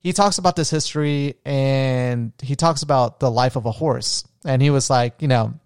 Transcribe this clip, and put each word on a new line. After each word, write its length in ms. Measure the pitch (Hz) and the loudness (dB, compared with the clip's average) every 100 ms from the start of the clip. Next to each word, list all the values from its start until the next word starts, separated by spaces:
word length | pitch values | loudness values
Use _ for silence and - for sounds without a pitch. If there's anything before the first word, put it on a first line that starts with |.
he 120 | 175 | -2
talks 240 | 180 202 190 | 2 2 2
about 200 | 185 175 | 0 0
this 120 | 151 | -2
history, 680 | 160 - 151 147 147 143 - 139 | -2 -4 -2 -2 -2 -4 -6 -6
and 840 | 139 135 135 135 127 123 120 117 - | -2 0 0 0 0 -2 -2 -6 -8
he 120 | 131 | -8
talks 280 | 139 165 143 | 0 0 0
about 360 | 147 135 120 - | 0 2 2 0
the 120 | 135 | 0
life 260 | 117 127 127 | 2 0 0
of 80 | |
a 60 | 113 | -4
horse. 540 | 110 156 120 - - - _ | -2 -2 -2 -4 -6 -8 _
And 160 | 156 131 | -2 2
he 80 | 139 | 4
was 220 | 139 - | 4 2
like, 320 | 127 120 - | 2 0 -2
you 60 | 151 | 0
know 260 | 127 110 120 | 2 0 -6